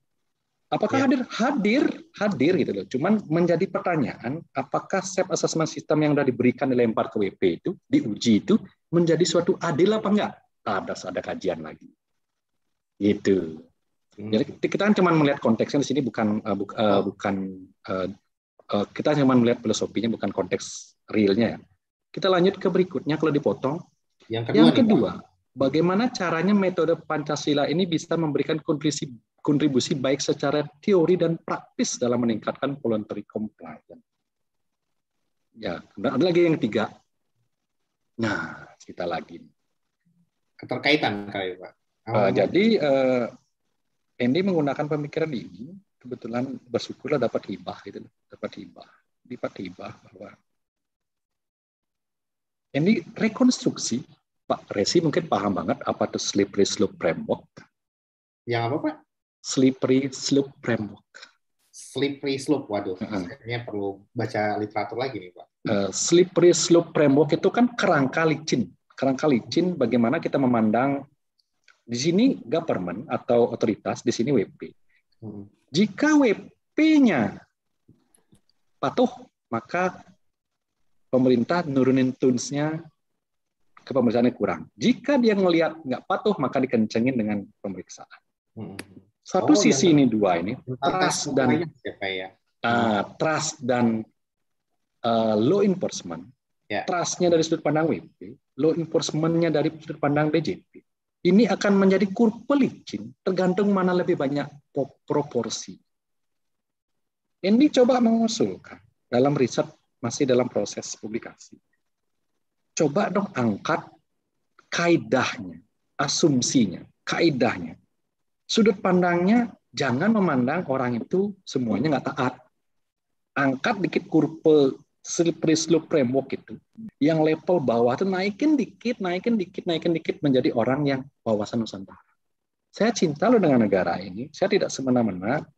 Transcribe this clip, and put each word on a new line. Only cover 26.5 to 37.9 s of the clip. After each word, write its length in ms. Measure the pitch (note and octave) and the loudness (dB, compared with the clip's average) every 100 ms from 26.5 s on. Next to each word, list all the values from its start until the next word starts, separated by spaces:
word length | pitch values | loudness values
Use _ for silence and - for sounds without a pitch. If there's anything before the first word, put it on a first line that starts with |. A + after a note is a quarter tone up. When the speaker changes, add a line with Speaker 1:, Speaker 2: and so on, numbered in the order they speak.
| G#3 | 2
Speaker 1:
metode 400 | F#3 F3+ D#3+ E3 | 2 0 0 0
Pancasila 720 | - D3+ D3 D3 - C#3+ C#3 | -2 -6 -4 -4 0 0 0
ini 160 | D#3 F#3+ | 0 -2
bisa 320 | D#3+ - E3 | -2 -2 -2
memberikan 400 | D#3+ C#3+ - D#3+ | -2 -2 -2 -4
kontribusi, 560 | - D3+ D3+ - D3 A#2 _ _ | -4 -2 -2 -4 -6 -12 _ _
kontribusi 560 | - D3 D3+ C3 - | 0 2 2 2 0
baik 240 | D3+ C3 C#3+ | -2 -2 -2
secara 480 | - D3 C#3+ D3 D3 _ | -2 -2 -2 -2 -4 _
teori 320 | - F#3+ D#3 | 2 4 4
dan 240 | F#3 E3+ E3 | 2 0 -2
praktis 560 | - E3+ - - B3+ | -6 -8 -8 -6 -4
dalam 320 | - A#2+ A#2+ A#2+ | -2 -2 0 0
meningkatkan 480 | G#2 - - C3+ C#3 | -2 -6 -6 -6 -4
voluntary 400 | A#2 A2 G#2+ G#2 | -4 -4 -4 -10
compliance? 800 | - G#2 G#2+ - E2 D#2 - - _ _ _ _ _ _ _ _ _ _ _ _ _ _ _ | -10 -8 -8 -12 -18 -18 -20 -20 _ _ _ _ _ _ _ _ _ _ _ _ _ _ _
Ya, 240 | - G#2+ D#2+ - | -12 -10 -10 -12
kemudian 240 | - G#2 - | -6 -4 0
ada 60 | F3+ | 2
lagi 140 | E3+ | 4
yang 160 | E3+ D3+ | 2 2
ketiga. 320 | G#2+ A2 G#2+ - _ _ _ _ _ _ _ _ _ | 0 -2 -4 -8 _ _ _ _ _ _ _ _ _